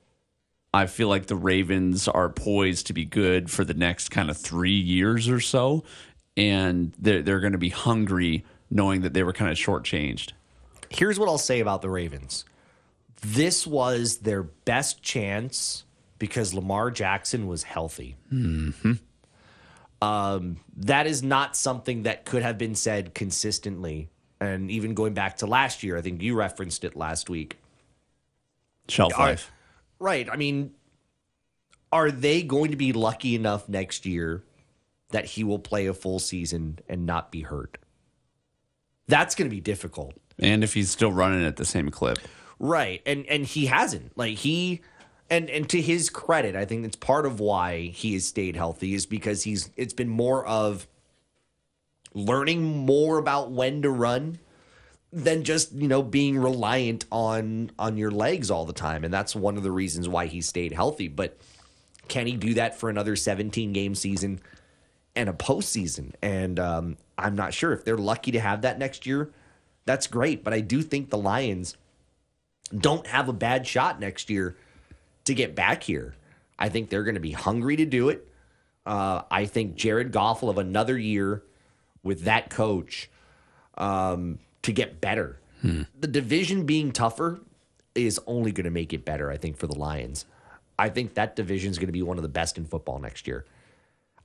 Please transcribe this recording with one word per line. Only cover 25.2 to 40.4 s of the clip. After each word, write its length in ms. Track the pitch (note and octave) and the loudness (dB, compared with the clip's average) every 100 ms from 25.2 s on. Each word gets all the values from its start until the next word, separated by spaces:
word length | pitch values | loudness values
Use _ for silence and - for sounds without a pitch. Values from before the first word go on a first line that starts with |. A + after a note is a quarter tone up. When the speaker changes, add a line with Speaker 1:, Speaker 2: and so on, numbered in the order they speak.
| F#2+ - | -2 -2
Speaker 2:
to 80 | G#2 | 2
last 360 | B2 C3+ - | 2 2 -2
year, 160 | G2 E2+ | -4 -4
I 40 | |
think 200 | F2 E2+ | -4 -4
you 140 | G#2+ A2+ | -2 0
referenced 480 | G2 - F#2 - | 0 -4 -8 -6
it 120 | - D2+ | -6 -6
last 340 | D#2 E2 - | -4 -4 -6
week. 280 | E2 D#2+ - _ _ _ _ _ _ _ _ _ _ _ _ - | -6 -8 -12 _ _ _ _ _ _ _ _ _ _ _ _ -2
Speaker 1:
Shelf 240 | - F2+ B2+ | 4 4 6
Speaker 2:
Are 120 | C#3 | 4
Speaker 1:
life. 220 | - - - _ _ _ - | 2 -6 -20 _ _ _ -4
Speaker 2:
Right. 300 | F#3+ D3+ A2 | 0 0 -2
I 60 | C3+ | -2
mean, 360 | C#3+ C#3 C#3 - _ _ _ _ _ _ _ _ _ _ _ | 0 0 -4 -10 _ _ _ _ _ _ _ _ _ _ _
are 200 | D#3+ D3+ | 2 4
they 320 | C3 C#3+ E3+ | 2 2 2
going 280 | D#3+ C#3 D#3 | 2 2 2
to 60 | C#3+ | 2
be 140 | C3 | 2
lucky 440 | A#2 A2 A2+ C3 A#2 | 2 2 0 0 2
enough 340 | A2 G#2 - | 2 0 -2
next 360 | G2 F#2+ - F#2+ | -4 -4 -6 -4
year 380 | E2+ E2 F2 - _ _ _ _ _ _ | -2 -2 -4 -10 _ _ _ _ _ _
that 120 | G#2+ | -4
he 220 | - - G#2+ | -4 -4 -2
will 140 | G2+ | -2
play 260 | - G#2 F#2+ | -2 -2 -2
a 80 | |
full 260 | F#2 F#2+ F#2 | -2 -4 -2
season 600 | - F2+ E2 E2+ D#2+ D#2+ - | -2 -4 -4 -4 -4 -8 -8
and 160 | F2+ E2+ | -6 -2
not 260 | E2 - | -2 -4
be 100 | E2+ | -8
hurt? 360 | D2+ D2 - - _ _ _ _ _ _ _ _ _ _ _ _ - | -8 -8 -10 -16 _ _ _ _ _ _ _ _ _ _ _ _ 2
That's 260 | D3 F3+ - | 4 4 0
gonna 140 | C#3+ | -2
be 120 | G2+ | -2
difficult. 520 | F2 G2 E2+ - C#2 - _ | -4 -4 -6 -10 -12 -14 _
Speaker 1:
And 240 | - | 0